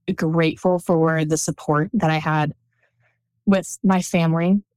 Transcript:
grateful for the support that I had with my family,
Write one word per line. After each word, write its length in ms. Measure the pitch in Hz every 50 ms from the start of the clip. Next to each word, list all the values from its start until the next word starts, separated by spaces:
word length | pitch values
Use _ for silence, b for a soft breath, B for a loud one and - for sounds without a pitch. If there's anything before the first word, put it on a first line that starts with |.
| - - 190
grateful 640 | - 180 160 160 165 165 160 - - - 185 180 175
for 460 | - - 175 160 160 165 160 160 156
the 140 | 151 160 156
support 500 | - - 156 - - - 151 147 160 202 -
that 160 | 208 - 160
I 80 | 160 156
had 340 | 156 160 156 156 151 147 - _ _ _ _ _ _ _ _ _ _ _ _ _ _ _ _ _ -
with 320 | - 196 190 170 - - - -
my 160 | 190 190 180
family, 600 | 180 - - 175 165 165 165 165 170 180 196 208 - _ -